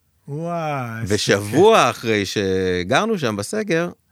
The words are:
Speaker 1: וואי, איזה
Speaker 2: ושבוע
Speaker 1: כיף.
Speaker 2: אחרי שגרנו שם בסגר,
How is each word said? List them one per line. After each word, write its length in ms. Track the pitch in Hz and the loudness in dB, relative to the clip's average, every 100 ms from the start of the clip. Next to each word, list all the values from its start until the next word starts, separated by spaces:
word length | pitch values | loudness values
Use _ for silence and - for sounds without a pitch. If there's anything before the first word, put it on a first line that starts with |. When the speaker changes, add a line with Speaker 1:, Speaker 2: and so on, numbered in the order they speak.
| _ _ - | _ _ -14
Speaker 1:
וואי, 720 | 147 170 170 156 139 117 113 | -10 -8 -6 -4 -6 -6 -6
איזה 120 | 98 | -2
Speaker 2:
ושבוע 640 | 104 - 101 104 131 214 208 127 | 0 2 2 2 4 6 6 4
Speaker 1:
כיף. 40 | - | 0
Speaker 2:
אחרי 280 | 117 107 95 | 0 0 0
שגרנו 920 | 110 95 92 92 90 87 147 220 196 | -2 0 0 0 -2 0 0 0 -2
שם 180 | 117 101 | -2 -4
בסגר, 540 | - 214 208 165 175 - _ | -6 -6 -2 -2 -4 -10 _